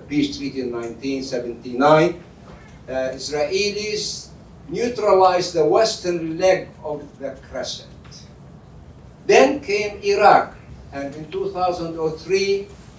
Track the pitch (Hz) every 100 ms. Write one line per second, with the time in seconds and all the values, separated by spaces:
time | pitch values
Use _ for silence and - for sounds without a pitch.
0 | - 143 - - 139 131 123 120 117 113
1 | 135 135 - 123 120 117 123 123 147 156
2 | 175 180 - - - - - - - 131
3 | 131 135 - 147 147 196 208 202 214 214
4 | - - - - - - - 185 240 214
5 | 208 190 185 180 180 165 156 208 220 -
6 | 180 175 160 165 190 185 - - - 147
7 | - - 135 - - 131 - - - -
8 | - - - - - - - - - -
9 | - - - 226 269 294 - 208 208 -
10 | 202 202 196 - - - - - - 143
11 | 139 156 156 190 190 180 185 175 165 160
12 | 156 - - 196 196 196 202 - -